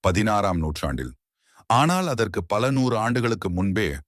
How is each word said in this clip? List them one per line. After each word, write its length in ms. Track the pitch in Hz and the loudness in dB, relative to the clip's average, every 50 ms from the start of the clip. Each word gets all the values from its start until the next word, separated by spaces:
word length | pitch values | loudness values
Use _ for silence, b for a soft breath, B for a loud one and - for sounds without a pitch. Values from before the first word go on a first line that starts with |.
பதினாறாம் 580 | - 95 90 104 107 110 107 104 101 98 90 85 | 2 2 2 2 2 2 2 2 2 0 0 0
நூற்றாண்டில். 540 | 78 78 73 - - 76 69 - 64 62 - _ _ _ _ b b b b b b b | -2 -4 -4 -4 -4 -4 -4 -4 -6 -8 -10 _ _ _ _ b b b b b b b
ஆனால் 380 | 110 120 143 160 180 185 185 | 4 4 4 4 2 0 0
அதற்கு 340 | 170 131 113 113 101 87 107 90 | -2 0 -2 -2 -2 -2 -6 -4
பல 180 | - 101 104 120 131 | -2 -2 0 0 2
நூறு 240 | 139 135 127 127 120 | 2 2 2 2 0
ஆண்டுகளுக்கு 520 | 107 110 120 123 131 117 117 113 92 - 98 | 0 0 0 0 0 0 0 -2 -2 -2 -4
முன்பே 380 | 87 90 95 98 95 110 104 80 71 67 - | -2 0 0 0 0 0 0 -2 -4 -6 -10